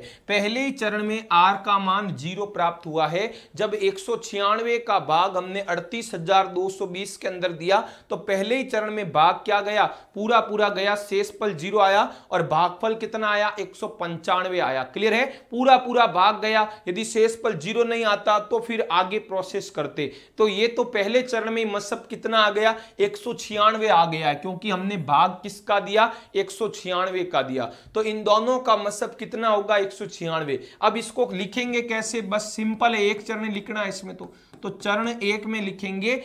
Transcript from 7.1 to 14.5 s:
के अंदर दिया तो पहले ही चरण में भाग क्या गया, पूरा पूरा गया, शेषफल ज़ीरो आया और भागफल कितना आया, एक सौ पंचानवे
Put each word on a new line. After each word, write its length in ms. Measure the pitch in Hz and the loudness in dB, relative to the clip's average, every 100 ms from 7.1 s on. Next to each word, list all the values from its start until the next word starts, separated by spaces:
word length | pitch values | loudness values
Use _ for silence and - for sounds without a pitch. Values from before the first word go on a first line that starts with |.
| - | -8
के 100 | 220 | -8
अंदर 240 | 180 180 | -4 -4
दिया 260 | 165 165 196 226 - _ | -4 2 2 2 -14 _
तो 80 | 202 | -8
पहले 380 | 208 190 208 254 | -2 -2 0 0
ही 60 | 262 | 0
चरण 260 | 220 214 | -2 -2
में 200 | 214 190 | -4 -2
भाग 300 | 151 165 185 - | 4 4 4 0
क्या 140 | 202 | 0
गया, 240 | 202 214 170 | 0 2 2
पूरा 540 | - - - 214 233 | 0 -14 -6 2 2
पूरा 280 | - 208 208 | 2 2 2
गया, 260 | 185 202 208 | 2 0 0
शेषफल 560 | 208 196 202 - 220 170 | -2 -2 -2 -4 -4 -4
ज़ीरो 240 | 175 208 | -2 4
आया 280 | 196 196 220 - - | 6 6 2 -4 -4
और 120 | 180 160 | -2 2
भागफल 500 | 156 175 175 226 226 | 2 2 0 -4 -2
कितना 340 | 220 220 214 | -4 -4 0
आया, 220 | 208 208 208 | 0 0 -2
एक 180 | 185 - | -10 -8
सौ 120 | 220 | -10
पंचानवे 720 | - 170 165 - 180 185 | -6 -6 -6 -2 0 0